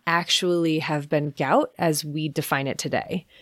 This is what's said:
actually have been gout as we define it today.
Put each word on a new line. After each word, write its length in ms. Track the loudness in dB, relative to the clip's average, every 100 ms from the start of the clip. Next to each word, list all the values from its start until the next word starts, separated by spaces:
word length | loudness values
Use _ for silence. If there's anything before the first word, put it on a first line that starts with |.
| 0
actually 720 | 0 2 0 2 2 2 0
have 280 | 0 -2 0
been 220 | 0 0
gout 400 | -2 2 2 2 0
as 260 | 0 0
we 240 | -2 -4 -2
define 380 | -4 -2 -2 -2
it 120 | -4
today. 480 | -2 -2 -2 -6 -8 -18